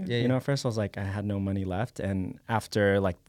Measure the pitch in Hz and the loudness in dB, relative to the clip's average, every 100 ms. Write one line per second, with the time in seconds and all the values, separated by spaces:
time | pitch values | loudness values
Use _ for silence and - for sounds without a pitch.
0 | 185 120 120 131 - 139 131 110 101 - | -2 0 2 0 0 -2 0 0 -2 -2
1 | 98 101 104 98 98 98 95 90 123 - | -4 -2 -2 0 0 0 -2 -2 -4 -4
2 | 98 95 90 - - 110 - 110 101 98 | -2 -2 -4 -8 -2 -2 0 2 4 6
3 | 95 85 | 2 -2